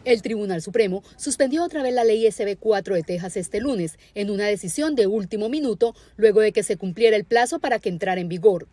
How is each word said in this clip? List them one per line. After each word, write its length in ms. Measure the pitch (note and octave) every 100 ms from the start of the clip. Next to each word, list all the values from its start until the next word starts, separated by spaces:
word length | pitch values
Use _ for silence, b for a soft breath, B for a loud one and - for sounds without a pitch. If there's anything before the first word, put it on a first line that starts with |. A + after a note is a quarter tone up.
El 200 | - A#3
Tribunal 400 | G3 G#3+ G#3 F3
Supremo 400 | F3+ G#3 G#3 F#3+ B B
suspendió 480 | - B3+ C4+ D4+
otra 200 | F4 D#4+
vez 100 | C4
la 100 | B3
ley 220 | A3+ A3 A3+
S 180 | -
B 120 | G3+ G3
cuatro 400 | A3 G3+ F#3+ F#3
de 80 |
Texas 340 | D#3+ F3 F3+ F#3+
este 240 | F3+ G#3
lunes, 380 | C4 A#3+ E3 - b G#3+
en 160 | G3+
una 140 | G3+ G#3
decisión 500 | G#3 F#3 G#3+ D#4 C#4
de 100 | G3
último 420 | A3 F#3 G#3+ G#3+
minuto, 480 | D4 C#4 G3 A#3 b b b
luego 220 | A3 G3+
de 100 | G#3+
que 120 | G#3+
se 140 | G3+ G3
cumpliera 380 | F#3+ F3 A3+ G#3+
el 100 | -
plazo 340 | A#3 B3 E4
para 180 | C#4+ A3+
que 120 | G#3+
entrara 300 | F3 F#3+ F#3
en 100 | F3+
vigor. 380 | F3+ G3+ F3 -